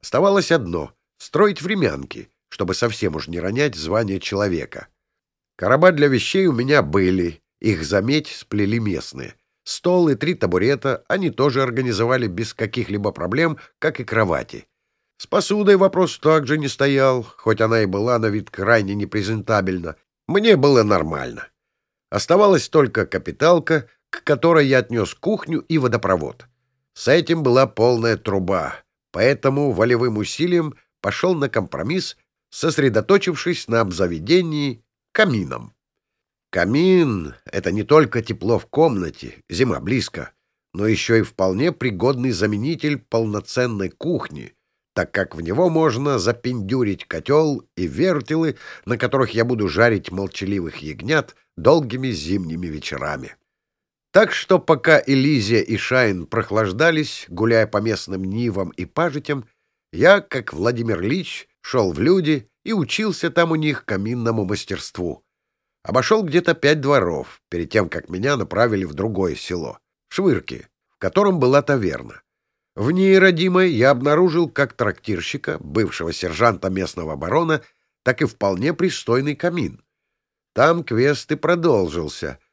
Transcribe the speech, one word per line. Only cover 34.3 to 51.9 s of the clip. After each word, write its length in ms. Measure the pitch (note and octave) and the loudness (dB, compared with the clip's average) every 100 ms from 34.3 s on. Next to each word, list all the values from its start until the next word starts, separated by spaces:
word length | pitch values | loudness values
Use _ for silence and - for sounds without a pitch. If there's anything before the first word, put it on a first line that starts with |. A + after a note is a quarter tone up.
| F3+ E3 D3+ C#3+ A2+ _ _ _ | 2 2 -2 -4 -6 _ _ _
камином. 600 | - G#3 A#2 D2+ A#1+ A1+ _ _ _ _ _ _ _ _ | 0 2 2 -4 -8 -12 _ _ _ _ _ _ _ _
Камин — 800 | F#2 F2 C3+ F#3 F#3 D3+ G2+ D2+ - - | -2 0 2 4 4 4 0 -6 -12 -10
это 260 | F#2+ F2 | -6 -2
не 100 | G2+ | -2
только 400 | G2+ D3+ D3 A#2+ | 4 4 4 -2
тепло 380 | A2+ G#2 G2 A2 | -6 -6 -2 -2
в 60 | - | 0
комнате, 760 | B2+ D#3+ G#2 E2+ - B1+ - - | 2 2 2 -6 -8 -16 -18 -6
зима 300 | E2+ B2+ C#2+ | -2 0 -2
близко, 500 | D2 C3 - - C2 _ _ _ _ | -2 -2 -4 -10 -14 _ _ _ _
но 140 | F2 G#2+ | -4 -2
ещё 300 | G#2 - A2+ | 0 2 2
и 60 | |
вполне 500 | F#2+ - F#2+ F#2+ D#3+ | 2 0 0 0 -2
пригодный 580 | - B2+ F#2+ B2 C3 B2+ | -2 -6 -2 0 0 -2
заменитель 680 | F#2 G#2 G#2 C3 E3 D3+ C#3+ | -2 -2 -2 -4 -4 -4 -6
полноценной 920 | - A#2 A2 G2+ - - B2 G#2 F#2 | -2 -2 -2 -4 -6 -2 -2 -2 -6
кухни, 680 | - D#3+ E3 - D2+ A#1+ _ _ _ _ | -6 -4 -4 -6 -14 -16 _ _ _ _
так 160 | - E2+ | -6 -4
как 240 | G2 F#2+ | -4 -4
в 60 | D#2+ | -6
него 280 | E2 A2+ F3+ | -4 0 2
можно 520 | D#3+ D#3+ A2+ C#3+ B2+ | 2 2 0 -2 0
запендюрить 840 | F#2 A2+ B2 B2 F#2+ C3 A2 F#2+ - | 0 -2 -4 -6 -2 -2 -2 -4 -8
котёл 580 | D#2+ - D3 D#3 C3+ - - | -8 0 2 2 -2 -8 -6
и 120 | F2+ | -4
вертелы, 680 | C#2 F#3 D3+ A2+ D#3+ D#3+ - - - | 0 0 0 -2 -2 -2 -4 -12 -12
на 120 | - A#2+ | -6 -4
которых 340 | B2 C3+ A#2+ | 0 0 0
я 140 | A2+ | 0
буду 220 | A#2 A#2+ G2 | 0 0 0
жарить 460 | D#2 A#2 G#2 - | 2 4 2 -4
молчаливых 640 | F#2 G2 - G2 G2+ E2 - | -8 -8 -6 -6 -4 -6 -10
ягнят 580 | D2+ D2 G2+ D#3 - - _ - | -12 -8 -2 -2 -2 -10 _ 0
долгими 560 | G#2+ D#3+ B2+ | 4 4 2